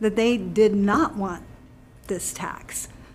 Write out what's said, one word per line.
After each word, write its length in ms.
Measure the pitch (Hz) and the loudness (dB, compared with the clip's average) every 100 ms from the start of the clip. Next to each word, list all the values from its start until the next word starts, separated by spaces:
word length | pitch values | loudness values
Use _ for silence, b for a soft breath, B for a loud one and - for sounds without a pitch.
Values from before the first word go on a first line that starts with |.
that 160 | 214 214 | -2 2
they 200 | 233 240 | 2 2
did 380 | 185 175 214 | 0 4 4
not 420 | 202 202 240 - 214 | 4 2 2 2 -2
want 280 | 190 170 - - - - - - - | -6 -6 -14 -20 -20 -20 -20 -16 -8
this 240 | 185 - | -6 -6
tax. 560 | - - - - - - B B | -8 -10 -10 -12 -12 -12 B B